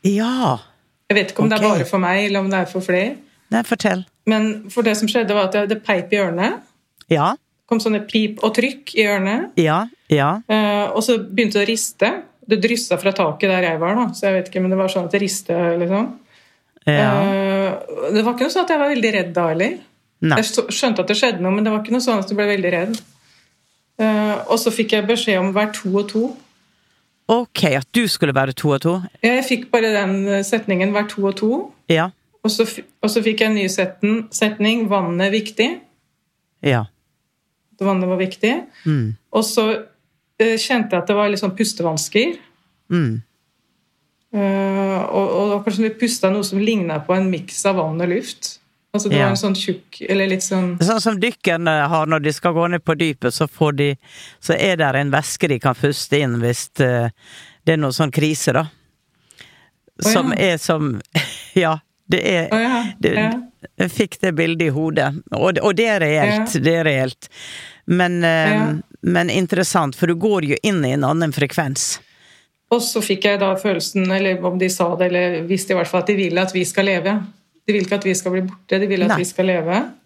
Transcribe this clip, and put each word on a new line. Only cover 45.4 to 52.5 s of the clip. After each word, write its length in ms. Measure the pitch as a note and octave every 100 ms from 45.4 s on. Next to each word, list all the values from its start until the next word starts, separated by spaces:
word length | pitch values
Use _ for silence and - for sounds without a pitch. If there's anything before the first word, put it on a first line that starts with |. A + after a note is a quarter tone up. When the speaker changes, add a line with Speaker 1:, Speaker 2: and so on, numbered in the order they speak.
| G#3
Speaker 2:
det 60 | G3+
var 80 |
kanskje 200 | G#3 F#3+ A3
vi 80 | A3
pustet 320 | A#3 - F#3+
noe 120 | G3+
som 160 | G3 G3
lignet 440 | G#3+ A3 E3+ D3+ D3
på 80 | F#3
en 120 | F#3+
mix 320 | E3+ - - G3+
av 100 | F#3
vann 240 | D#3+ D#3+
og 100 | F3
luft. 460 | G#3+ C4 - - - _ _ _
Altså, 160 | G#3 G#3
det 80 | C#3+
Speaker 1:
Ja. 60 | C#3
Speaker 2:
var 40 |
en 60 | G3
sånn 200 | G3+ F#3+
tjukk, 420 | - F3+ _ - -
eller 180 | G3 F#3+
litt 140 | F#3
sånn 360 | - F#3+ F3+ F3
Speaker 1:
Sånn 200 | E3+ A3+
som 160 | A3+ G3+
dykkerne 540 | A3+ - F#3+ E3 E3+ D#3 D3
har 180 | D#3+ D#3
når 160 | D#3+
de 100 | D3
skal 220 | D3 F3+